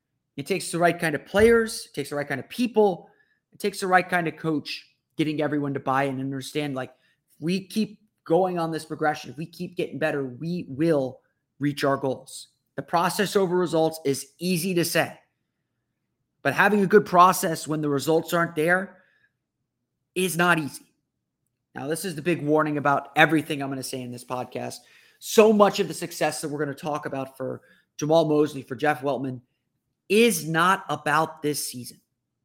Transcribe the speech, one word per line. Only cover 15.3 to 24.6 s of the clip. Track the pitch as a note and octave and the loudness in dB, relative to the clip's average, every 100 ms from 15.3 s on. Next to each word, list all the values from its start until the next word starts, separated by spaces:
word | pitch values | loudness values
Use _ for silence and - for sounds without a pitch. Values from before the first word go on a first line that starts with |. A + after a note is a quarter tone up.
| _ _ _ _ _ _ _ _ _ _ _ | _ _ _ _ _ _ _ _ _ _ _
but | C#3 | -2
having | C3+ G3 G#3 | 2 4 4
a | F#3+ | 4
good | G#3 - | 4 6
process | F3 F3 F3+ F#3 D#3+ - | 6 6 6 -2 -4 -4
when | D#3 | -4
the | D3 | -2
results | C#3 C#3 D#3+ E3 | 0 2 0 0
aren't | F3 E3+ E3+ | -2 -2 0
there | D#3+ F#3 G3 - _ _ _ _ _ _ _ _ _ _ _ - | 0 0 -2 -14 _ _ _ _ _ _ _ _ _ _ _ -4
is | F#3 D#3+ | -2 2
not | F3 E3+ | 2 2
easy. | C#3 - - _ _ _ _ _ _ _ _ - | 0 -8 -18 _ _ _ _ _ _ _ _ -10
Now, | C3+ | -6
this | D#3+ | -6
is | G3 | -6
the | D3+ | -6
big | D3+ E3 D3 | -2 -2 2
warning | D#3 D3+ D3 | 2 2 0
about | C#3+ C#3 - - | 2 0 2 4
everything | D#3+ D#3 D3 D3 | 6 4 0 -4
I'm | C#3 | -6
gonna | C3+ | -8
say | B2+ C3 | -8 -10
in | B2 | -10
this | B2 - | -12 -8
podcast. | B2+ B2 B2+ | -8 -6 -8